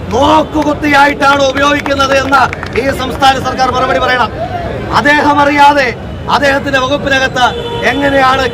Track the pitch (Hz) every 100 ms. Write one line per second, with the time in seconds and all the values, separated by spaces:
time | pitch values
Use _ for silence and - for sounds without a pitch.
0 | - 220 294 311 - 302 294 285 302 277
1 | 285 285 277 285 269 262 285 285 285 277
2 | 269 269 269 269 247 - - 202 269 269
3 | 262 240 269 269 262 254 262 254 262 262
4 | 254 247 214 - - - - - - -
5 | 285 302 294 285 285 294 285 285 254 -
6 | - - - 214 277 277 285 269 262 285
7 | 277 269 262 262 240 - - - 226 269
8 | 285 277 262 262 254